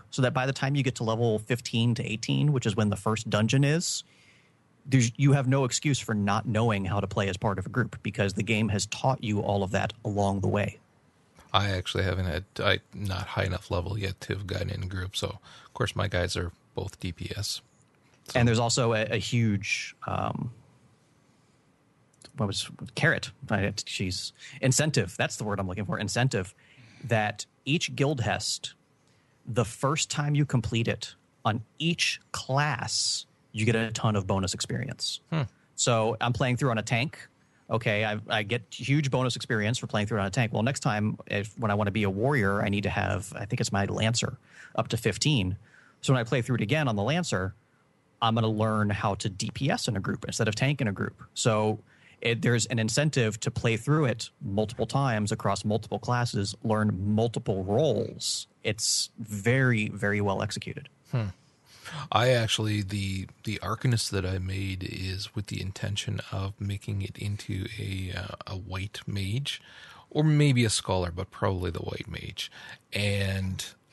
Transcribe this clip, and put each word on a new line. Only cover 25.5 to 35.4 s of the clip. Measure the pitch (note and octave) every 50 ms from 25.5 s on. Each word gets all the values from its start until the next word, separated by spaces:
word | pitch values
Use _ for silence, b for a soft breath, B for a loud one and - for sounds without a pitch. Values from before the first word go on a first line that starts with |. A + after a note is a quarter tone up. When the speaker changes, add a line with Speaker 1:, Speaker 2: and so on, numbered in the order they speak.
| G2+ G2
Speaker 1:
I'm | G2 F#2
looking | F2+ G#2 G2+
for. | F2+ A2 -
Incentive | G#2 G2 - A#2+ B2 C3 - G#2 F#2 - - B B B B B B B B B -
that | B2 A#2 A2 G#2+ G#2 G2+ - - - _ _ _
each | C3 C#3+ F3 - - B2+
guild | A#2+ C#3 C#3 D#3 B2+ G#2+
hest, | G#2+ F#2+ - - - - - - - - _ _ _ _ _ b b b b b b b b _
the | - A2+ A#2+ A#2
first | - - - - C3+ D3+ D#3 - -
time | - - D3 D3 D3
you | C#3+ D3
complete | - - B2+ A2+ - - A#2 A2+ -
it | - - - - - - _ _ _ _ _
on | A#2 G#2 A2+ A2 - _ _
each | D#3 E3 E3+ - - - - - - _ -
class, | - - - C3 C3+ D3 D3+ C3 - - G#2+ - - - - - - - - _ _ _ _ -
you | G#2+ A2
get | A#2 A2+
a | A2+ A2+ A2 A2
ton | - - A2+ G#2+
of | G2+ F#2+
bonus | F#2+ G2+ F#2+ F#2+ F#2 -
experience. | - - - - A#2+ A#2+ - - - - - - - - _
Speaker 2:
Hmm. | E3 D#3+